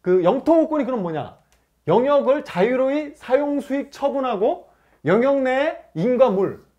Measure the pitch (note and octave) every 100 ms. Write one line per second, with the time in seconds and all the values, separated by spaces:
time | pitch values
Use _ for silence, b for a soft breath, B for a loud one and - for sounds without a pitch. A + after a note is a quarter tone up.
0 | - F#3 F3 B3+ C4+ E4 D#4+ D#4 A#3+ B3+
1 | F3 D#3 B2 - _ _ _ _ - F3+
2 | C4 C#4+ A3+ C#4+ - F3 G#3 B3+ C4 C#4+
3 | D4 C#4+ - C4 D4 C#4+ - C4+ - -
4 | C#4 C4 B3+ G#3+ A3 F4 b b b b
5 | C#3 G3 C4 C#4 C4 C4 D4+ E4+ - D#3+
6 | G3+ B3 C4 F#3+ F3+ - _